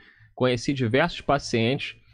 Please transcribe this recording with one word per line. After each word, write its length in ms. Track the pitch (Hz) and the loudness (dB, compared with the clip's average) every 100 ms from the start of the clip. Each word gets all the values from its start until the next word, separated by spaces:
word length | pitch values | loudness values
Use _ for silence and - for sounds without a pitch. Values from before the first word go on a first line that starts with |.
| - _ - | -20 _ -16
Conheci 380 | - 127 123 - | -2 0 0 -2
diversos 460 | 135 117 131 170 - | -2 0 2 2 -2
pacientes, 760 | - 139 - 117 113 143 - - - | -2 -2 0 0 0 0 -4 -14 -20